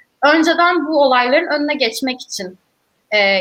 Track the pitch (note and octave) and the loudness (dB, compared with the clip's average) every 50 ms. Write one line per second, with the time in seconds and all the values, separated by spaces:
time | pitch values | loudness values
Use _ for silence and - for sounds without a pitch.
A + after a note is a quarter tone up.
0 | _ _ _ _ B3+ C#4+ D#4 E4 D#4 E4+ E4 E4 F4 F4 F4+ E4+ C#4+ D4+ D#4+ C#4+ | _ _ _ _ 0 2 2 4 2 2 2 2 2 0 0 0 -2 -2 0 2
1 | C#4+ C4 B3+ B3 A#3+ B3 C4+ D#4+ F4 - D4 D4 D4 D4 D4 B3 B3+ A3+ A3+ - | 2 2 2 2 2 2 0 0 0 -2 -2 -4 -2 -4 -4 -2 -4 -4 -4 -4
2 | C4+ B3+ B3+ C4 - - - - G3 F3+ F#3 - _ _ _ _ _ _ _ _ | -6 -6 -8 -8 -12 -14 -12 -12 -12 -12 -14 -20 _ _ _ _ _ _ _ _
3 | _ - G#3+ G#3 G3+ G3 G3 F#3+ | _ -4 0 0 2 2 2 0